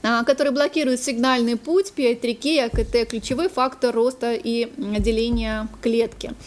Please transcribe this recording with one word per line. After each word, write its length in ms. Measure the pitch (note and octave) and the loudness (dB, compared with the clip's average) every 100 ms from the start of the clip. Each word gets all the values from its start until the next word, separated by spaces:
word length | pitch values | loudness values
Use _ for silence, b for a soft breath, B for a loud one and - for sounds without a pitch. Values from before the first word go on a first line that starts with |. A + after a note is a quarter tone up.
| G#3+ | 2
а, 140 | A#3 | 0
который 300 | A#3 C4+ C#4+ | 2 2 2
блокирует 500 | C4 C#4+ D#4 C#4 B3 | 2 0 2 0 0
сигнальный 540 | C4+ A#3 B3+ B3+ A#3 A#3 | -2 0 2 2 2 -2
путь 340 | A#3 F4 G4 | 0 0 0
P 200 | - B3+ | 0 0
I 40 | |
три 200 | A#3+ A#3+ | 2 -2
K, 320 | A#3+ C#4+ D#4 A#3 | -2 0 2 2
А 20 | |
К 160 | - | 0
Т, 220 | A3 A#3+ A3+ | 0 0 0
ключевой 420 | A3+ - C4 F4+ | -4 -4 -2 -2
фактор 440 | D#4+ C4 C4 B3 | 0 -2 0 0
роста 420 | A3+ A#3+ B3+ A#3+ | 2 0 0 -4
и, 360 | A3+ A3 A#3 A#3 - | -2 -2 -2 -2 -6
м, 260 | G3 G#3+ | -4 -2
деления 640 | G#3 A3 A#3 A#3 A3 A3 A3 - | 0 0 0 0 -2 -4 -6 -4
клетки. 500 | A#3+ A3+ A3+ - - - | 0 2 0 -2 -12 -12